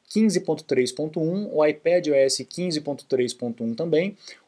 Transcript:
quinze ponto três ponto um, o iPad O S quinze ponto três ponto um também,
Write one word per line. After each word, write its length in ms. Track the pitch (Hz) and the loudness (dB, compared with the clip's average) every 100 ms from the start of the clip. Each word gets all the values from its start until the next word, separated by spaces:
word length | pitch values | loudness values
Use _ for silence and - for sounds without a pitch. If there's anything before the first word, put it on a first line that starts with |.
| _ | _
quinze 320 | 208 220 180 | 2 2 2
ponto 240 | 180 151 | -2 -4
três 260 | - 131 123 | 0 0 0
ponto 300 | - 151 170 | -2 -6 -2
um, 340 | 160 185 208 | -2 -2 -2
o 100 | 151 | 2
iPad 440 | 151 151 165 175 156 | 2 2 0 2 2
O 60 | |
S 300 | 139 135 - | 4 4 2
quinze 360 | 131 - 180 151 | -6 -6 -4 -4
ponto 240 | 147 143 | -6 -8
três 280 | - 127 123 | -2 0 0
ponto 300 | - 120 117 | -2 -8 -4
um 120 | 113 | -6
também, 420 | 113 123 151 190 - - - | -4 0 0 0 -6 -18 -20